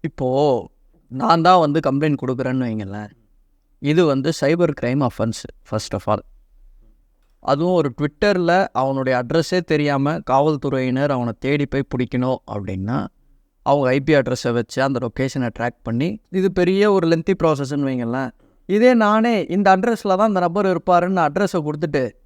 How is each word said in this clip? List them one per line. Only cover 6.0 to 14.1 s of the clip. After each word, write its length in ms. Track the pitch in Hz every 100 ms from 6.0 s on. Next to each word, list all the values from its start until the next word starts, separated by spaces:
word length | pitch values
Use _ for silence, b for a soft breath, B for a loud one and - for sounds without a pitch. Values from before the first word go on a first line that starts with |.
| -
all. 160 | 107 - - _ _ - - _ _ _ _ _ _
அதுவும் 340 | - 143 175
ஒரு 180 | 180 143 117
Twitter-ல 680 | 147 - 208 185 170 180 196
அவனுடைய 500 | - 135 135 131 127
அட்ரஸே 380 | 120 160 156 180
தெரியாம 580 | 170 151 147 139 139 165
காவல்துறையினர் 920 | - 135 147 147 139 131 127 131 143
அவனை 220 | 131 120 110
தேடி 280 | 131 143 139
போய் 180 | 139 139 127
பிடிக்கணும் 400 | 123 127 127 127 -
அப்படின்னா, 560 | 107 98 95 98 135 190 - _ _ _ _
அவங்க 260 | - 143 131
ஐ 120 | 135
பி 140 | 139